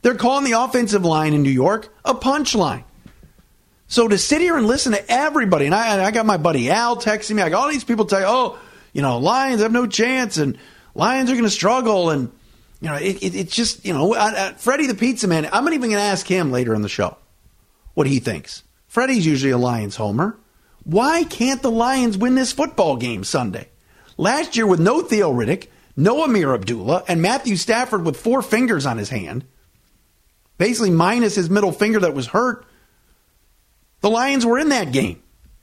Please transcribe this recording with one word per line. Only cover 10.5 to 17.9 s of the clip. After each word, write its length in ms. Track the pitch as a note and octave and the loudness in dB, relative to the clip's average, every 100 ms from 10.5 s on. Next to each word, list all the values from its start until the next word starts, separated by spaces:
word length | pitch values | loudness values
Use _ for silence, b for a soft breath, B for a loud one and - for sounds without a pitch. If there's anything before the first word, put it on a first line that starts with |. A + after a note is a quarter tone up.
| - B B B B | -4 B B B B
Lions 340 | G3 C4 B3+ | 0 0 0
are 60 | A#3+ | 0
gonna 140 | A3 | 0
struggle," 600 | - F#3+ B3+ A3+ G3 E3+ | 0 0 2 2 2 2
and, 220 | D3 A#2+ - b b b b | 0 -4 -10 b b b b
you 80 | D#3+ | -8
know, 60 | C#3+ | -4
it, 260 | F#3 F#3+ | -4 -4
it, 140 | F#3+ F#3 | -4 -6
it's 200 | F3 - | -6 -4
just, 300 | A3 - G3 | -4 -4 -4
you 80 | |
know, 220 | C#3+ F3 A3+ | 0 0 2
I, 320 | G#3+ G#3 G3 | 0 0 -6
I, 60 | |
Freddie 340 | - A#3 C#4+ C#4 | -4 -2 0 0
the 80 | G3 | 0
Pizza 320 | B3 A#3 G3 | -2 0 0
Man, 200 | D#3+ D3+ | 0 0
I'm 120 | G#3 | -2
not 100 | D4+ | 0
even 180 | D#4 A#3+ | 0 -2
gonna 100 | G#3 | 0
ask 260 | G3+ F#3+ - | 0 -2 -2
him 240 | F#3 D3 | -2 0
later 220 | B2+ A#2+ | 0 0
in 80 | A2 | 0
the 80 | G#2 | -2
show 280 | - F#2 - _ _ _ _ _ _ - | -2 -4 -6 _ _ _ _ _ _ -8